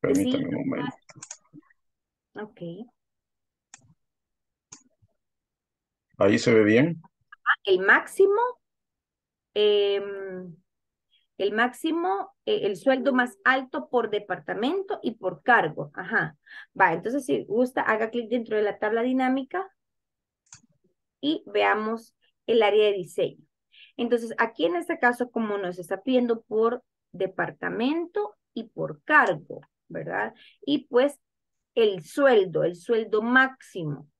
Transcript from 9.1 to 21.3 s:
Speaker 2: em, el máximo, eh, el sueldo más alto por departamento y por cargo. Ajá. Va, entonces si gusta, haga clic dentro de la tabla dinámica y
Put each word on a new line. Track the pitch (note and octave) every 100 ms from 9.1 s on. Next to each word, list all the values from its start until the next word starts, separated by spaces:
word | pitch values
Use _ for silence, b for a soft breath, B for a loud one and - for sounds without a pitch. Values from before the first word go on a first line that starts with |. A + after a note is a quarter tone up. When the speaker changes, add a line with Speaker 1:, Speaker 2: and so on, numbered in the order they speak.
| _ _ _ _
Speaker 2:
em, | - G#3 G#3 G3+ G3+ G3+ G3+ G3 F#3 F3+ D#3+ _ _ _ _ _ _ _ _
el | G3
máximo, | G#3 B3 B3 D#4+ D#4+ F4 G4 - _ -
eh, | -
el | G3 F#3+
sueldo | - C4 B3
más | B3+ A#3+ -
alto | - C4 C4 D#4 -
por | B3 A3
departamento | G#3 - F3+ D3+ F#3 A#3+ F#4+ G4 G#4
y | -
por | A3 F#3 F3+
cargo. | - A#3 E3+ D3+ D#3
Ajá. | - F3+ G#3+ D#3+ - B B B -
Va, | F#3+
entonces | E3 G3 C4+ C4+
si | B3
gusta, | - G#3 B3+ -
haga | A#3+ A3 A3
clic | A#3+ A3+
dentro | A#3+ A3 G#3+
de |
la | G#3 G3+
tabla | G#3+ A3+
dinámica | B3 C4 B3+ C4 C4+ F4+ G4 _ _ _ _ _ _ _ _ - _ _ _ _ _ _
y | C#4+